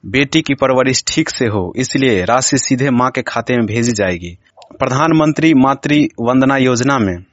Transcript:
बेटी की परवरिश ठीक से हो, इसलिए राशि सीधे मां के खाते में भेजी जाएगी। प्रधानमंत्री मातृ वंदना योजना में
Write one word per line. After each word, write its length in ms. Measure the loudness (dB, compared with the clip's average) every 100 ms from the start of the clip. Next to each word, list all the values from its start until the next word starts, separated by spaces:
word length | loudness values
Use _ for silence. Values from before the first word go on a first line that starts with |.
| -2
बेटी 360 | -2 0 0
की 120 | -2
परवरिश 500 | 0 2 2 2 0 -2
ठीक 240 | -4 -4
से 160 | -2 -2
हो, 260 | -2 -4 -6
इसलिए 480 | -4 0 0 0
राशि 340 | 2 0 2 -2
सीधे 320 | 0 0 0
मां 200 | 0 0
के 120 | -2
खाते 320 | -6 -6 -2
में 120 | -2 0
भेजी 260 | 0 -2
जाएगी। 460 | 0 -2 -4 -10 -16 _ -20 -20 -6
प्रधानमंत्री 760 | -2 0 2 2 2 2 2
मातृ 500 | 4 2 0 0 0 0 -2
वंदना 360 | 0 2 2 2
योजना 420 | 0 0 0 0
में 260 | -2 -4 -12